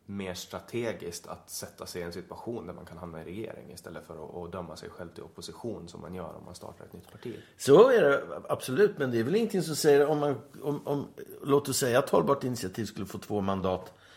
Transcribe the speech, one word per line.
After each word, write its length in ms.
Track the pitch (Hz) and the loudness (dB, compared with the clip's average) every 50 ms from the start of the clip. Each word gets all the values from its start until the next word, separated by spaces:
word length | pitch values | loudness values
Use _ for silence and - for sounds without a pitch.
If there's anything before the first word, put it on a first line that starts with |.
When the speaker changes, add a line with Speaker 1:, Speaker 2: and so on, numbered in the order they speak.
| _ | _
Speaker 1:
mer 280 | - 101 101 95 92 90 | -12 -10 -8 -8 -8 -8
strategiskt 960 | - - - - 90 - - - 117 120 113 95 87 - 85 85 - - - | -10 -10 -10 -12 -12 -10 -8 -6 -4 -4 -4 -4 -6 -8 -10 -10 -10 -12 -14
att 220 | 80 - - - | -14 -14 -14 -14
sätta 360 | - - - - - - - | -14 -12 -12 -12 -12 -14 -12
sig 160 | - - 90 | -10 -8 -8
i 40 | 85 | -8
en 80 | 85 87 | -8 -8
situation 540 | 92 87 - - - - 117 120 110 82 87 | -10 -12 -14 -14 -12 -10 -8 -8 -8 -8 -10
där 60 | - | -12
man 120 | 82 - | -14 -14
kan 120 | - 85 85 | -16 -16 -14
hamna 240 | 90 85 80 80 | -14 -12 -12 -12
i 40 | 80 | -12
regering 460 | 82 90 107 117 - - - - - - | -12 -10 -10 -10 -10 -10 -12 -16 -18 -18
istället 320 | - - - 82 78 80 | -16 -16 -14 -14 -14 -14
för 80 | - 80 78 78 | -14 -14 -14 -12
att, 100 | - - 87 85 | -12 -10 -10 -10
att 60 | 85 | -8
döma 240 | 90 92 87 80 80 | -8 -8 -10 -10 -12
sig 140 | - - 85 | -14 -14 -14
själv 200 | - - 87 82 | -14 -14 -14 -14
till 140 | - - - | -14 -16 -18
opposition 640 | 80 - - 85 - - - - 117 101 85 85 85 | -16 -16 -16 -14 -14 -14 -10 -10 -10 -8 -10 -12 -14
som 140 | 85 82 | -14 -14
man 120 | 80 80 90 | -14 -12 -10
gör 200 | 92 85 78 76 76 | -10 -10 -10 -12 -14
om 60 | - | -16
man 100 | - - | -18 -18
startar 300 | - - - 85 - - | -16 -16 -16 -16 -16 -18
ett 80 | - - | -18 -18
nytt 180 | 90 - - | -18 -20 -20
parti. 240 | - - - 123 110 - - - _ - | -18 -14 -12 -12 -12 -12 -14 -18 _ -2
Speaker 2:
Så 320 | - - 143 175 233 269 | 6 10 10 12 12 10
är 120 | 247 214 | 10 8
det 220 | 165 139 139 - - - - - - - | 6 6 4 4 0 -4 -10 -10 -6 -6
absolut, 480 | 147 - - - 127 135 208 - 202 - | -6 -4 -4 -2 2 4 4 4 2 0
men 140 | 139 127 | -2 0
det 80 | 120 113 | 0 0
är 40 | 113 | 2
väl 120 | 127 180 | 2 2
ingenting 260 | 226 233 - - 185 156 | 0 0 0 0 -2 -2
som 120 | 160 151 | -2 -2
säger 320 | - - 156 143 143 143 147 | 2 6 6 8 8 6 6
om 120 | 156 147 | 4 2
man, 160 | 143 147 131 113 - - - - | 2 0 -2 -2 -6 -14 -16 -10
om, 260 | - 147 143 - - - | -6 -6 -4 -4 -4 -4
om, 200 | 143 143 120 - - - - - - - - | -4 -4 -4 -6 -10 -16 -16 -16 -14 -8 0
låt 260 | 143 139 143 139 135 | 4 4 4 4 2
oss 80 | 127 - | 0 0
säga 220 | 147 123 117 127 | 2 4 4 4
att 100 | - - | 4 4
Hållbart 340 | - 180 165 143 139 135 - | 4 4 6 4 4 2 2
initiativ 420 | 123 127 117 - 92 92 117 110 | -2 -2 -2 -4 -6 -4 -4 -6
skulle 200 | 98 - - 98 | -4 -4 -6 -8
få 120 | - - 95 | -8 -8 -10
två 240 | - - 107 104 | -6 -4 -2 0
mandat. 520 | 95 98 98 95 90 95 92 90 - - - - - - - | 0 0 0 0 2 0 0 0 -2 -8 -18 -20 -20 -20 -20